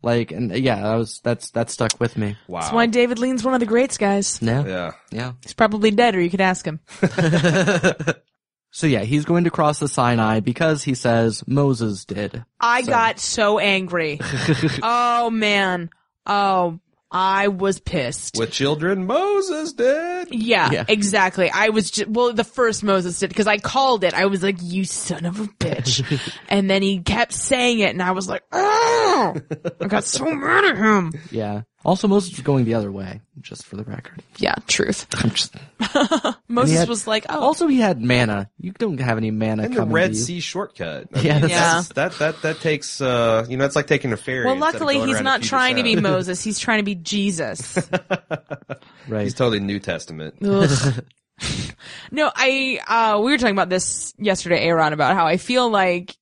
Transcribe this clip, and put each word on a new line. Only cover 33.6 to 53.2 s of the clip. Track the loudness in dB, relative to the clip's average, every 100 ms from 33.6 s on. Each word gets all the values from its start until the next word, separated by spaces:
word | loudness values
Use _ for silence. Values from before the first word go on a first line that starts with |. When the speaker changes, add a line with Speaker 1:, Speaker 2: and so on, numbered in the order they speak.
Speaker 1:
for | -14 -12
the |
record. | -10 -12 -14 -20 -20 -4
Speaker 3:
Yeah, | -2 -2 -4
truth. | -2 0 -2 -6
Speaker 1:
<laughs> |
I'm | -4 -2
just | -2 -6 -8 -20 _
Speaker 3:
<laughs> | -2
Moses | 0 2 0 -2 -6 _
Speaker 1:
And | 0 4
he |
had | 4 2
Speaker 3:
was | 0 -2
like, | -4 -2
"Oh." | 0
Speaker 1:
Also, | 0 2 2
he | 4
had | 4 2
manna. | 2 2 2 0 -6 _
You | -12
don't | -4 -4 -2
have | 0 0
any | 0
manna | 0 -2 0
Speaker 2:
And | -2
the | 0
Speaker 1:
coming | 0
Speaker 2:
Red | 2 2
Speaker 1:
to | 0
you. |
Speaker 2:
Sea | -4 -6
shortcut. | -6 -8 -8 -8 -10 -10 -8
Speaker 1:
<laughs> | -2
Yeah, | 2 4
that's | 4
Speaker 3:
Yeah. | 4 2
Speaker 2:
That's, | 2 0
that, | -2 -4 0
that, | -4 -2
that | -4 -2
takes, | -2 -2 -4 -4
uh, | 0 2 4 2 0
you | -2
know, |
it's | 0 0
like | 2
taking | 2 2
a | -4
ferry | -4 -2
Speaker 3:
Well, | 0
Speaker 2:
instead | 0 0
of | 0
Speaker 3:
luckily, | 0 0
Speaker 2:
going | 0
Speaker 3:
he's | 0
Speaker 2:
around |
a |
Speaker 3:
not | 0 0
Speaker 2:
Puget | 0
Speaker 3:
trying | 0 2 2
to |
be | 2
Speaker 2:
Sound. | 2
Speaker 3:
Moses. | 2 0 -2 -6
He's | -4 -4
trying | 0 0
to |
be | 0 -4
Jesus. | -4 -2 0 -2 -4 -6 -6 -4 -2
Speaker 2:
<laughs> | -4 -2 -8 _ -10 _ -16 -12 -14 -14 -20 -6
Speaker 1:
Right. | -4
Speaker 2:
He's | -4
totally | 0 0 0
New | -2 -4
Testament. | -4 -6 -6 -12 -12 -6
Speaker 3:
Ugh. | 0 4 4 4 0 -2 -8 _ _ _
Speaker 1:
<laughs> | -8 -6 -8 -12 -20 -18 -10
Speaker 3:
No, | -2 -2
I, | 2 0 2 -2 -4 -2
uh, | 0 2 2